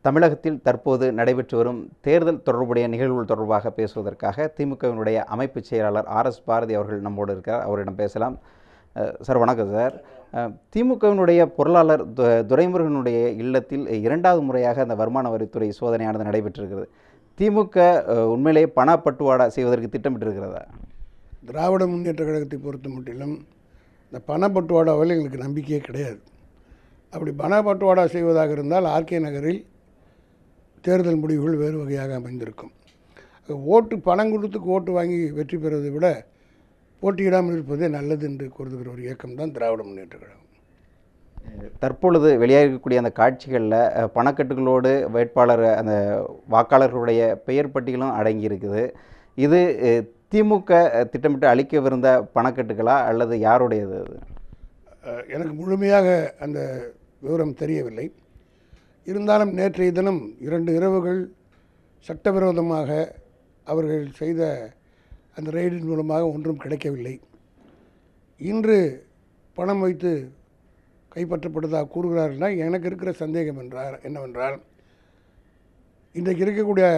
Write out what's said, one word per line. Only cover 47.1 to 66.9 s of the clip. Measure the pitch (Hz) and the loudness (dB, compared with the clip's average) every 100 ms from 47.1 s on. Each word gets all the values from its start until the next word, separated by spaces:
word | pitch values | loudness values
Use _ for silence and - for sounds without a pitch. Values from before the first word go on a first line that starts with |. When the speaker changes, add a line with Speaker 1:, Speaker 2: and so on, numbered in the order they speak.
| 117 113 101 | 2 2 0
Speaker 1:
பெயர் | - 135 143 | -2 -2 -2
பட்டியலும் | 139 123 127 131 110 | -4 -4 -4 -4 0
அடங்கியிருக்குது. | 110 107 107 98 104 104 123 - - - _ - | 0 0 -4 -4 -4 -2 -4 -6 -20 -20 _ -2
இது, | 143 170 175 113 | 4 4 4 2
அஹ், | 120 117 113 _ _ | 2 2 0 _ _
திமுக, | 214 214 208 190 170 170 | 2 4 2 4 6 6
அஹ், | 117 120 | 2 0
திட்டமிட்டு | 135 147 139 139 | 0 -2 2 4
அளிக்கவிருந்த | 123 135 151 135 131 131 127 101 120 | 4 2 0 2 2 4 4 2 0
பணக்கட்டுகளா | 123 131 110 107 113 139 113 | 0 -2 -6 -2 2 2 2
அல்லது | 113 117 117 | 0 0 2
யாருடையது | 110 123 123 110 98 95 | 4 4 4 0 -2 -8
அது? | 92 - - - - - - _ _ _ | -10 -14 -16 -16 -16 -20 -20 _ _ _
Speaker 2:
அஹ், | 127 120 - | -14 -14 -10
எனக்கு | 143 165 | -8 -8
முழுமையாக | 151 180 196 196 202 185 175 156 - | -8 -4 0 4 6 6 2 0 -8
அந்த | 147 147 139 127 120 - _ _ | -8 -6 -8 -8 -12 -16 _ _
விவரம் | 135 131 151 | -4 -2 -2
தெரியவில்லை. | 131 151 156 123 110 139 _ _ - _ _ _ - _ _ | -4 -4 -4 -6 -8 -12 _ _ -20 _ _ _ -20 _ _
இருந்தாலும் | - 196 208 208 208 | -8 -4 2 4 4
நேற்றைய | 185 196 180 180 | 0 -2 2 0
தினம் | 175 196 175 107 110 | 2 0 -2 -6 -12
இரண்டு | 131 170 170 165 | -4 -2 0 2
இரவுகள் | 190 190 175 185 180 _ _ _ _ _ _ _ | 2 0 0 -4 -6 _ _ _ _ _ _ _
சட்டவிரோதமாக | - 160 208 190 185 170 170 156 139 151 160 - _ _ _ _ | -14 -4 0 2 2 2 0 -2 -2 -4 -4 -8 _ _ _ _
அவர்கள் | - 156 156 156 143 | -6 -4 -2 -4 -6
செய்த | 131 156 165 160 131 113 _ _ _ _ - _ - | -8 -6 -2 -4 -4 -12 _ _ _ _ -20 _ -14
அந்த | 156 | -8
ரெய்டின் | 165 175 175 160 | -4 -4 -4 -4
மூலமாக | 156 156 156 165 | -4 -2 -2 -2
ஒன்றும் | 151 156 147 | -2 -6 -6
கிடைக்கவில்லை. | 139 147 151 | -8 -6 -6